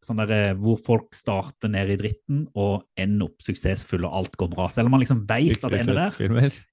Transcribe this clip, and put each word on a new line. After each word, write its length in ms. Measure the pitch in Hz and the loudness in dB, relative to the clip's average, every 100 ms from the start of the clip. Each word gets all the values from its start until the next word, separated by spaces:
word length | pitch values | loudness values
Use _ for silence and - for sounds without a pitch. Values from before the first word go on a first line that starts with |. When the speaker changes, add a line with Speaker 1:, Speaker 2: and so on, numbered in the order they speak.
Speaker 1:
sånne 240 | - 110 107 | -6 -2 0
der, 220 | 107 101 | 2 2
eh, 40 | |
hvor 240 | 95 107 110 | 2 2 0
folk 360 | - 113 - | 2 0 0
starter 540 | - - 98 - - 110 | -10 -4 -4 -4 -6 -2
ned 220 | 98 98 | 0 0
i 60 | 98 | 0
dritten 500 | 104 - - 143 156 | -2 -6 -4 -4 -4
og 300 | 101 101 104 - - | -2 0 -2 -6 -4
ender 300 | 98 104 90 | 0 0 -2
opp 160 | _ | _
suksessfulle 640 | - 92 95 95 - 90 87 | -8 -4 -2 -2 -2 -2 -2
og 80 | |
alt 220 | 92 92 - | -2 -4 -4
går 120 | 90 | -4
bra. 160 | 87 90 | -2 -2
Selv 180 | - 123 | 0 4
om 60 | |
man 80 | 131 | 4
liksom 240 | 123 120 101 | 2 -2 0
vet 380 | 117 165 - | 2 2 2
at 80 | 92 | 0
det 80 | 98 | -2
ender 140 | 117 | 0
der. 180 | 147 185 | 0 0
Speaker 2:
Lykkelig 160 | - 101 | -2 0
sluttfilmer. 300 | 117 135 - - | 2 2 0 -8